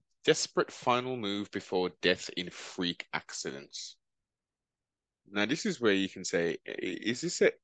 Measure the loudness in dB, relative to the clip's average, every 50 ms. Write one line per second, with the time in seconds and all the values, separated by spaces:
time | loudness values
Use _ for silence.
0 | _ _ _ _ 2 2 4 4 0 -2 0 -2 -2 -2 -6 -2 2 2 2 2
1 | 2 -2 -4 -4 -2 -2 -2 -2 -4 -6 -6 -8 -4 -2 0 0 0 0 -2 _
2 | 2 4 4 2 -2 -6 -8 -8 -8 -8 -10 -12 -14 -10 -6 -4 -2 -2 -4 -6
3 | -6 _ -6 -6 -6 -8 -10 -8 -8 -8 -8 -10 -12 -14 -14 -14 -14 -14 -16 _
4 | _ _ _ _ _ _ _ _ _ _ _ _ _ _ _ _ _ _ _ _
5 | _ _ _ _ _ -4 0 0 2 2 0 0 0 -2 0 4 4 6 6 6
6 | 4 0 -2 -6 -4 0 0 2 2 2 0 -2 -6 -10 -8 -6 -4 -4 -4 -2
7 | -2 -2 -2 -2 -2 -4 2 4 4 4 4 0